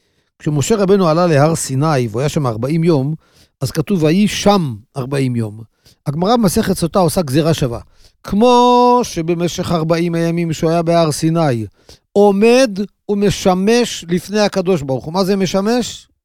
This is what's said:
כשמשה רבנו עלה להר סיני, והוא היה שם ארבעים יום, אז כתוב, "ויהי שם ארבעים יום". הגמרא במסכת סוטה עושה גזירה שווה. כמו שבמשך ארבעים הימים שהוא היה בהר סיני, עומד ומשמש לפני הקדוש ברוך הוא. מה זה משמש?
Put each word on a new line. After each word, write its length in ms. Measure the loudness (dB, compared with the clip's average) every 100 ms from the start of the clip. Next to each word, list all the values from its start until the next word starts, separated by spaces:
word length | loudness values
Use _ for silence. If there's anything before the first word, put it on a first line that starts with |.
| _ _ _ _
כשמשה 380 | -4 -2 0 2
רבנו 320 | 4 4 4
עלה 180 | 2 2
להר 280 | 4 2
סיני, 520 | 0 -4 -2 0 0 -2
והוא 100 | -2
היה 80 | -4
שם 180 | -2 -4
ארבעים 380 | -4 -2 0
יום, 300 | 2 0 0 -6 _ _ _ -8
אז 100 | -6
כתוב, 320 | -4 -2 0
"ויהי 260 | 2 2 0
שם 480 | 0 2 2 0 -8 -12 -10
ארבעים 400 | -6 -2 -2 -2
יום". 240 | -6 -10 -20 _ _ _ -6
הגמרא 300 | -2 0 2
במסכת 400 | 2 0 -2 -2
סוטה 220 | -2 0
עושה 240 | 0 0
גזירה 320 | -2 0 0
שווה. 260 | 0 -2 -6 -14 _ -20 _
כמו 800 | -6 2 4 6 4 4 4 2
שבמשך 680 | 0 -4 -4 -2 -4 -4 -4
ארבעים 420 | -2 0 -2 -2
הימים 380 | -2 -2 -2 -4
שהוא 180 | -2 -2
היה 120 | 0
בהר 300 | 0 2 2
סיני, 540 | 0 0 2 0 -2 -6 _ _ -20 _
עומד 680 | 2 4 4 4 4 2 -2 -8 _ -6
ומשמש 960 | -2 0 0 0 0 2 0 0 -6 -6
לפני 320 | -6 -4 -2
הקדוש 420 | -2 -2 -2 -2
ברוך 220 | -2 -6
הוא. 80 | -4
מה 120 | -4
זה 120 | 0 0
משמש? 720 | 0 -2 0 -2 -4 -10 -20 _